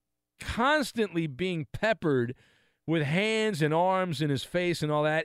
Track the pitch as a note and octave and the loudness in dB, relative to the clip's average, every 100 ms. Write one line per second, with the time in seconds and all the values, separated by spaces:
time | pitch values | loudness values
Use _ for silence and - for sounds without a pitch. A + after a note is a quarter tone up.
0 | _ _ _ - - - B3+ D4+ A#3+ A#3 | _ _ _ -14 -8 0 2 2 0 -2
1 | G#3 E3+ E3 B2+ F#3 E3+ C#3 - G#3+ A3+ | -2 -2 -2 -2 -4 -2 -6 -2 0 0
2 | E3 C3 A#2+ - _ _ _ _ - E3 | 2 2 0 -6 _ _ _ _ -2 0
3 | C#3 E3+ G#3+ A3 G#3+ E3+ D3+ D#3+ F#3 F#3+ | 2 0 0 0 0 0 2 2 2 2
4 | F#3 C#3 D3+ C3+ - F3 F3 D#3+ D3+ D3+ | 0 -2 -2 -2 -2 -2 -2 -2 0 0
5 | D3+ D#3 | 2 0